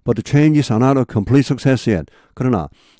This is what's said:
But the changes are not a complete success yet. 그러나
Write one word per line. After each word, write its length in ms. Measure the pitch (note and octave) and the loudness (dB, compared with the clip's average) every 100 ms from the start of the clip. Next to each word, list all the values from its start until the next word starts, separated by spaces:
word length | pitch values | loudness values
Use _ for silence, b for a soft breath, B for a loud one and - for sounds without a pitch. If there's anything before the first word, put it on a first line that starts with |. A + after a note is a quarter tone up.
But 180 | B2 A2+ | -6 -4
the 20 | |
changes 480 | - C#3+ D3+ D3+ B2+ | 0 2 4 2 0
are 120 | A2+ | 0
not 160 | C3 C3+ | 2 0
a 60 | A#2+ | 0
complete 360 | A2+ G2 C3+ C3 | -4 0 0 0
success 440 | C3+ C#3 B2+ A#2+ | -2 0 0 0
yet. 160 | F#2 C#2+ b b | -4 -4 b b
그러나 360 | - B2+ G#2 D2+ b b | -6 -2 -2 -4 b b